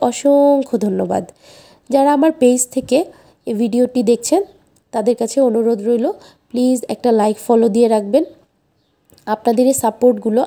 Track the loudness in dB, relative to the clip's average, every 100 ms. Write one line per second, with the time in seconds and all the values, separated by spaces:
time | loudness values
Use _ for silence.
0 | -2 -2 2 4 4 2 -2 -4 -4 -4
1 | -4 -4 -6 _ -20 -20 -20 _ -4 0
2 | 2 2 0 2 2 2 -2 -6 -2 -2
3 | -2 -12 _ _ -8 -4 -2 0 0 0
4 | 0 0 0 -2 -2 _ _ _ _ -4
5 | -2 -2 -2 0 0 0 -2 -2 -2 -2
6 | -2 -6 -16 _ _ -2 0 -2 -4 -4
7 | 0 2 0 -2 0 2 2 2 2 0
8 | 0 -2 -2 -12 _ _ _ _ _ _
9 | _ _ -8 -4 -2 2 2 0 -2 2
10 | 0 2 -2 -2